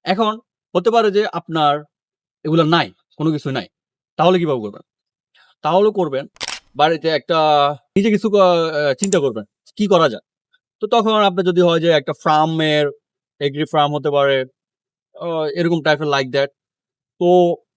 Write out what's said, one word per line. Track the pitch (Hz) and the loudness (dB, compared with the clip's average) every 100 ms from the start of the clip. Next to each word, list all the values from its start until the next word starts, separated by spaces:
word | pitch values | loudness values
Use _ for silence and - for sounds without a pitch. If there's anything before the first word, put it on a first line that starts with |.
এখন | - 190 214 220 - _ _ | -6 -2 -2 -4 -12 _ _
হতে | - 185 | -4 0
পারে | 233 214 | 2 2
যে | 196 208 | 0 -2
আপনার | 170 - 160 151 147 147 _ _ _ _ _ | -6 -8 -2 0 0 -6 _ _ _ _ _
এগুলো | 156 165 | -2 0
নাই, | 156 170 117 - _ - | 2 0 -2 -8 _ -6
কোনো | 156 | -4
কিছু | 151 139 | -4 -6
নাই, | 131 92 _ _ _ _ - | -8 -10 _ _ _ _ -2
তাহলে | 165 185 | 2 2
কিভাবে | 170 131 | 0 -4
করবেন? | 104 101 - _ _ _ _ _ _ _ | -6 -14 -20 _ _ _ _ _ _ _
তাহলে | 151 175 208 | 0 2 2
করবেন | 208 165 131 143 _ - - - - | 0 -2 -4 -8 _ -12 -12 -12 0
বাড়িতে | 151 165 160 | 0 2 -2
একটা | 151 - 165 156 147 143 147 _ - | -4 -2 0 2 2 2 -2 _ -2
নিজে | 208 | 0
কিছু | 208 220 | 0 0
ক-, | |
আহ, | 202 185 170 160 151 147 | 2 4 2 0 -2 -2
চিন্তা | 131 196 180 | -2 0 0
করবেন | 139 110 104 _ _ - | 0 -4 -10 _ _ -6
কি | 208 | 0
করা | 185 156 | 2 2
যায়। | 110 - _ _ _ _ _ | -2 -12 _ _ _ _ _
তো | 214 | -2
তখন | 233 220 | 0 2
আপনার | 214 202 180 | 2 0 0
যদি | 180 175 | 0 2
হয় | 196 185 | 2 2
যে | 165 | 2
একটা | 156 135 - | 0 0 -4
ফার্মের, | 160 156 156 160 156 151 147 143 _ _ _ _ | 0 2 2 0 0 0 -2 -6 _ _ _ _
এগ্রি | 143 139 | -6 -4
ফার্ম | 147 156 147 | -4 0 0
হতে | 147 147 | -2 -2
পারে, | 143 139 135 131 _ _ _ _ _ _ - | 0 2 0 -4 _ _ _ _ _ _ -14
আহ, | 170 160 | -8 -6
এরকম | 156 147 170 165 | -6 -4 -2 0
টাইপের | 147 147 156 | 0 0 0
like | 139 135 | -2 -2
that। | 139 139 - _ _ _ _ _ _ | -2 -4 -6 _ _ _ _ _ _
তো | 175 180 175 170 _ | 2 4 2 0 _